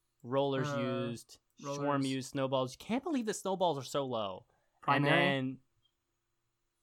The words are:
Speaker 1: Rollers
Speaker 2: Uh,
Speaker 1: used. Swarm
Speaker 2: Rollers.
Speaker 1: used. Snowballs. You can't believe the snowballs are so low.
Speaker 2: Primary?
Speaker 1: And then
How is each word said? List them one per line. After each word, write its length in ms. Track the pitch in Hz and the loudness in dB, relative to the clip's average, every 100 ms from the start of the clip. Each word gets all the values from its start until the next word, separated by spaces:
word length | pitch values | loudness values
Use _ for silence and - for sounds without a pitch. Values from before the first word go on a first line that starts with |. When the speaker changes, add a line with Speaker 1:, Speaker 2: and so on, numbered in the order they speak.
| _ _ | _ _
Speaker 1:
Rollers 460 | 120 135 139 135 127 | -2 0 2 0 -2
Speaker 2:
Uh, 60 | 131 | -2
Speaker 1:
used. 600 | 123 123 120 117 - - _ _ | -2 -2 -4 -8 -12 -20 _ _
Swarm 200 | 143 143 | -8 -2
Speaker 2:
Rollers. 240 | 143 143 135 | 0 2 2
Speaker 1:
used. 200 | 131 127 | -2 -4
Snowballs. 440 | 139 135 135 127 | -2 0 2 0
You 40 | - | -6
can't 240 | - 233 | -4 -4
believe 240 | 359 285 220 | 0 -2 -2
the 80 | |
snowballs 420 | - 196 185 180 139 | -4 -2 2 2 0
are 60 | |
so 240 | 127 147 135 | -2 -2 0
low. 400 | 117 101 95 - _ _ _ | -2 -2 -6 -14 _ _ _
Speaker 2:
Primary? 380 | - 143 143 139 | 2 4 6 6
Speaker 1:
And 0 | |
then 380 | 139 135 131 131 _ _ _ _ _ _ _ _ _ _ _ _ | 4 2 -2 -6 _ _ _ _ _ _ _ _ _ _ _ _